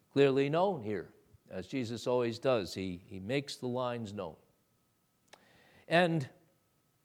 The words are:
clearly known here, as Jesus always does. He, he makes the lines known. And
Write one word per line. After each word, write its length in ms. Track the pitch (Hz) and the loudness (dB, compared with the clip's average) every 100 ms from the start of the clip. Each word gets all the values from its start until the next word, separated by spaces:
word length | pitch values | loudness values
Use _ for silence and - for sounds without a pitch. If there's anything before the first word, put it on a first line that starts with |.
| _ | _
clearly 360 | 139 139 135 143 | 4 6 6 2
known 340 | 160 202 165 | 2 0 0
here, 280 | 107 98 76 - _ _ - | -4 -4 -6 -16 _ _ -12
as 160 | 95 90 | -12 -6
Jesus 400 | 135 113 117 135 | -6 -4 -4 0
always 320 | 123 120 113 | 0 0 0
does. 340 | 135 120 87 | 2 2 0
He, 300 | 101 95 87 | -4 -6 -8
he 160 | - 95 | -12 -10
makes 360 | 98 139 139 - | -4 -4 -4 -8
the 100 | 127 | -6
lines 460 | 123 123 120 107 | -4 -4 -6 -8
known. 240 | 101 85 - _ _ _ _ _ _ _ _ _ - _ _ _ _ - | -8 -10 -12 _ _ _ _ _ _ _ _ _ -20 _ _ _ _ 2
And 420 | 165 180 165 127 - _ _ _ _ _ _ | 4 4 2 -2 -10 _ _ _ _ _ _